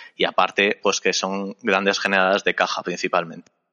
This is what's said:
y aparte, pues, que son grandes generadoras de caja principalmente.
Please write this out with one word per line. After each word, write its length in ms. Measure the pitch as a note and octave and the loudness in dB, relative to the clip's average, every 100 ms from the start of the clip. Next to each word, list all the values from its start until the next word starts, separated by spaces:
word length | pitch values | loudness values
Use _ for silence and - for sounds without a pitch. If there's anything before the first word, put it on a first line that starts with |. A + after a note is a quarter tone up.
| - - | -12 -4
y 80 | |
aparte, 560 | E2 - F#2+ - G2+ - | -2 2 0 2 0 2
pues, 200 | G2+ F#2 | -2 0
que 100 | F#2+ | -2
son 460 | - F#2+ G2 G2 - | -2 -2 -4 -8 -6
grandes 380 | A#2 F#2+ G2 G2 | 0 2 2 0
generadoras 460 | G2+ G2 F#2 G2+ - | 2 2 4 2 0
de 100 | F2+ | 0
caja 260 | F2+ - | -2 -2
principalmente. 720 | - F2 F2+ F2+ E2+ E2 - _ _ | -6 -6 -2 -2 -2 -10 -18 _ _